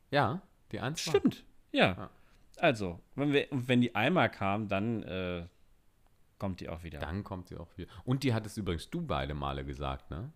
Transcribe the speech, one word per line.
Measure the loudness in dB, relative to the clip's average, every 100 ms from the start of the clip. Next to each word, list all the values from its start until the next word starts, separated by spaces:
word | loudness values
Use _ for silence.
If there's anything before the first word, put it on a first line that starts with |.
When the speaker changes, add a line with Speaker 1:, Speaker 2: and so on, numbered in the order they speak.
| _
Speaker 1:
Ja, | 2 2 0 -8 _ _
die | -6
eins | -4 -4 2
war. | 4
Speaker 2:
Stimmt, | 4 0 -10 -20 _
ja. | 4 4 2
Speaker 1:
Ja. | -6 -14 -20 -20 -20 2
Speaker 2:
Also, | 4 4 0 -4 -8 -2
wenn | 2
wir, | 2 2
und | 0 4
wenn | 6
die | 6 4
einmal | 2 4 4
kam, | 2 0 0 0
dann, | 0 0 -2
äh, | -4 -4 -4 -4 -8 _ -20 _ _ _ _ _ _ -8
kommt | -6 -6
die | -8
auch | -8
wieder. | -8 -8
Speaker 1:
Dann | -6 -4 -6
kommt | -8 -10
sie | -14
auch | -14 -12
wieder. | -12 -8 -2
Und | 0
die | 2
hattest | 0 -2 -4
übrigens | -2 -2 -4
du | -6
beide | -2 -2 -2
Male | -4 -4 -4 -6
gesagt, | -6 -4 -6 -8
ne? | -10 -10